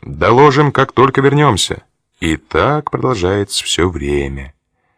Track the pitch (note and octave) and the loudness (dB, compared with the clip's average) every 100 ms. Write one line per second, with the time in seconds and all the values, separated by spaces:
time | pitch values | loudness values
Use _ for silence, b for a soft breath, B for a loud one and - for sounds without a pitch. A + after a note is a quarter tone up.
0 | - C#2+ F#2 A#2+ D3 C3+ C#3+ C3 C3+ - | -14 -2 2 6 6 4 0 0 0 2
1 | C3 C#3 C#3 C#3+ D3 F#2 - - - _ | 2 2 2 2 2 0 -4 -8 -12 _
2 | _ _ E2 D#2 - D#2 A#2 D3+ - C3 | _ _ -4 -4 -2 0 0 -2 -4 -4
3 | B2+ A2 F2+ G2+ G2 - - - F2+ E2 | -2 -2 -2 -2 -4 -6 -4 -2 -2 -2
4 | C#2+ C#2+ C#2 C#2 C#2 - _ _ _ | -4 -4 -4 -8 -14 -20 _ _ _